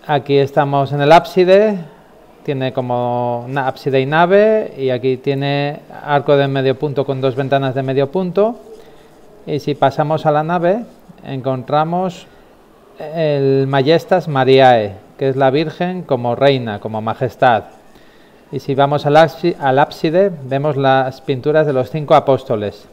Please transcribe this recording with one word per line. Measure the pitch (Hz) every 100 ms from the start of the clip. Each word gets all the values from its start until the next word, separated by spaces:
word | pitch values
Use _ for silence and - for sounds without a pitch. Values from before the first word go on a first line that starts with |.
Aquí | - 147 - 139
estamos | 139 156 143 139 139
en | 143
el | 143
ábside, | 170 170 190 180 190 214 196 156 - - - - -
tiene | - 135 131
como | 131 123 123 120 123 120 120 123
na-, | 139 131
ábside | - 143 131
y |
nave, | 135 156 175 202 214 214 - 139
y | 131
aquí | 127 131 127
tiene | 143 135 139 143 143 151 - -
arco | - 143 135
de | 143 139
medio | 135 131 127
punto | 151 135
con | 135 131
dos | 135
ventanas | 123 135 139 135
de | 139
medio | 135 131 139
punto. | 185 185 196 220 240 - - - - - - - -
Y | - 147
si | 147
pasamos | 143 180 - 151 156
a | 160
la | 147
nave, | 160 175 170 220 226 - - -
encontramos | - 135 127 127 120 147 160 175 185 175 - - - _ _ _ _ -
el | 156 165 156 143 139 135 135
Majestas | 139 135 165 - 185 160
Mariae, | 139 127 135 131 120 104 92 - -
que | 135
es |
la | 131 135
Virgen | 139 156 - 175 185
como | 156 127 120
reina, | 117 143 135 117 104
como | 110 110
majestad. | 110 - 120 - 131 110 - - - - - _ - _ _
Y | 135
si | -
vamos | 135 139 147
al | 147 147
ábsi-, | 165 - 170 170
al | 139 131
ábside, | 151 - 165 170 196 160
vemos | 131 135 151 135
las | 135 135 131 -
pinturas | - 131 147 156 151
de |
los | 131 -
cinco | 156 147
apóstoles. | 151 143 131 - 110 104 - -